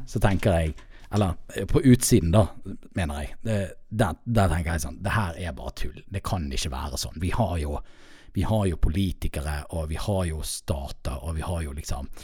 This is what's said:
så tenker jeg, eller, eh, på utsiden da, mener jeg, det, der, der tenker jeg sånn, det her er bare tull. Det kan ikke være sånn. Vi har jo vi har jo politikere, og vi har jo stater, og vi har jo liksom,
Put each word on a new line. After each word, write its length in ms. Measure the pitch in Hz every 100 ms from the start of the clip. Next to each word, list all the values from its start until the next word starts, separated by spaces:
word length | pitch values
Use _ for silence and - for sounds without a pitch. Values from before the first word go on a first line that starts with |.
| -
så 120 | 117
tenker 340 | 104 95 107 85
jeg, 160 | 80 - - - -
eller, 220 | 101 98 - -
eh, 120 | - 98
på 120 | 151 135
utsiden 460 | 120 - 113 82
da, 120 | 98 95 - - - - -
mener 260 | 82 71
jeg, 140 | 73 - -
det, 120 | 104 90 - -
der, 280 | 107 104 76 -
der 260 | 110 87
tenker 220 | 82 82 82
jeg 80 | 73
sånn, 120 | -
det 100 | - 117
her 220 | 95 80
er 160 | 87 65
bare 200 | 60 -
tull. 240 | - 76 -
Det 160 | 101 -
kan 220 | 95 73
ikke 200 | 67 82
være 260 | 65 73 -
sånn. 200 | - -
Vi 100 | 87 98
har 200 | 101 87
jo 160 | 73 73 - - - - - -
vi 80 |
har 220 | 78 110 98
jo 80 | 78
politikere, 840 | - 80 98 - - 82 71 73 -
og 160 | 82 78
vi 60 | 82
har 300 | - 95 90
jo 140 | 78
stater, 800 | 71 - - 71 69 - - 69
og 140 | 80 80
vi 40 |
har 200 | 76 87
jo 80 | 78
liksom, 380 | 69 - 67 - -